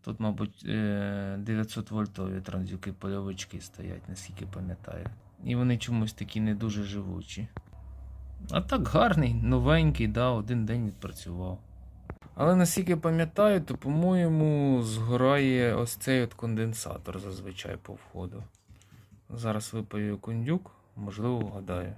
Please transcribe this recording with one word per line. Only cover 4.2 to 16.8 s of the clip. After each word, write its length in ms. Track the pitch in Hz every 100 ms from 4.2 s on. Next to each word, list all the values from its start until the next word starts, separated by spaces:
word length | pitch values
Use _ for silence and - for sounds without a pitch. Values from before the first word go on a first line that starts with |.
| - 95 95
пам'ятаю. 600 | 92 92 87 - 82 87 - - -
І 120 | 123 123
вони 220 | 123 120
чомусь 340 | - 117 110
такі 280 | - 98 107
не 140 | 110
дуже 280 | 104 113 104
живучі. 680 | 101 101 98 90 87 - 113 - - - - - - - - - -
А 100 | -
так 280 | 185 262 120
гарний, 460 | 151 226 160 131
новенький, 760 | 117 120 127 127 160 156 139 113
да, 220 | 107 127
один 360 | 117 107 120 110
день 200 | 120 110
відпрацював. 720 | - 98 87 92 87 90 92 - - - - - - -
Але 220 | - 147 185
наскільки 400 | 175 196 180 170
пам'ятаю, 640 | 165 165 165 180 208 196
то, 160 | 143 127
по-моєму, 1040 | 135 151 175 185 170 160 156 147 143 127
згорає 920 | 113 110 113 123 131 143 135 127 120
ось 220 | 113 120 -
цей 260 | - 131
от 120 | 120
конденсатор 840 | - 117 110 113 113